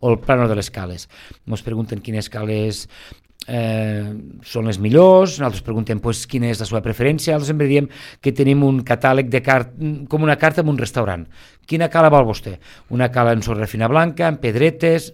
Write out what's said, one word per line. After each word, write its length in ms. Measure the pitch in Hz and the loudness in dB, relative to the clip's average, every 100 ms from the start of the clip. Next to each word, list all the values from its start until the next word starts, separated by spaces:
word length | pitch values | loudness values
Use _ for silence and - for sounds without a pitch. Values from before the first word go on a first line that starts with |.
o 100 | 123 | 0
el 80 | 113 | 0
plano 320 | - 127 117 | 2 2 2
de 80 | 104 | 0
les 160 | 95 | -4
cales. 320 | - 90 87 - - - - - | -10 -10 -12 -16 -20 -20 -20 -10
Mos 160 | 110 | -8
pregunten 400 | - 113 110 104 | -6 -6 -6 -8
quines 260 | 117 107 101 | -6 -8 -6
cales, 600 | 107 107 107 107 101 - - - - _ - - | -8 -4 -2 -2 -6 -12 -20 -20 -20 _ -20 -8
eh, 600 | 120 113 110 107 104 104 107 - - | -4 -2 -2 -4 -4 -6 -10 -14 -20
són 200 | - 117 | -10 -4
les 140 | 110 98 | -4 -2
millors, 580 | 107 143 185 185 190 143 | 4 8 8 8 4 0
nosaltres 260 | 131 98 | -4 -4
preguntem, 340 | - 110 110 104 | -6 -6 -4 -4
pues, 220 | 117 113 - | -4 -6 -6
quina 200 | 131 120 | -4 -2
és 120 | 107 | -4
la 40 | |
seva 160 | 101 110 | -4 -4
preferència, 540 | 110 110 135 156 160 | -4 -2 0 0 -2
nosaltres 160 | 151 143 | -2 -2
sempre 140 | 151 143 | 0 2
diem 200 | 143 139 - - - | 2 0 -8 -20 -4
que 120 | 135 | -4
tenim 300 | 127 139 139 | 2 2 4
un 140 | 139 131 | 4 2
catàleg 440 | 127 120 135 135 127 | 0 0 2 2 0
de 120 | 123 | -2
cart-, 300 | 131 131 120 123 156 151 139 | 2 0 0 -8 -8 -8 -6
com 140 | 151 | -2
una 120 | 156 143 | 0 2
carta 220 | 160 156 | 2 2
amb 100 | 156 | 0
un 60 | 135 | 0
restaurant. 460 | 120 127 104 87 80 - - _ - | -2 -2 -2 -4 -10 -18 -20 _ -6
Quina 220 | 160 165 | -2 0
cala 160 | 165 156 | 4 6
vol 120 | 147 | 6
vostè? 340 | 117 107 - 90 - - - | 4 -2 -8 -14 -18 -20 -8
Una 180 | 123 127 | -2 0
cala 200 | 123 117 | 2 2
en 100 | 113 | 2
sorra 220 | 113 107 107 | -2 -4 -4
fina 200 | 110 113 | -2 0
blanca, 400 | 151 170 156 170 | 2 0 0 -2
amb 120 | 147 | -2
pedretes, 680 | 120 110 160 160 165 165 - | -2 2 0 2 0 0 -2